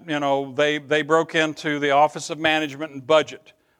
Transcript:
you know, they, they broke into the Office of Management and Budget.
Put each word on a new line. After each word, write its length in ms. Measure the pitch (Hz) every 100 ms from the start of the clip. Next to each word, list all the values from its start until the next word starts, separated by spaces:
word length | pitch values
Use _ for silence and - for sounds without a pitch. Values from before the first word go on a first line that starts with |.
| 170
you 140 | 147
know, 320 | 143 139 139
they, 260 | 127 147 151
they 240 | 135 151
broke 320 | 147 160 160 165
into 440 | 156 147 160 147
the 120 | 143
Office 380 | 139 151 156 139
of 80 | 156
Management 540 | 160 156 151 139 156
and 140 | 139 123
Budget. 480 | 156 147 151 _ _ _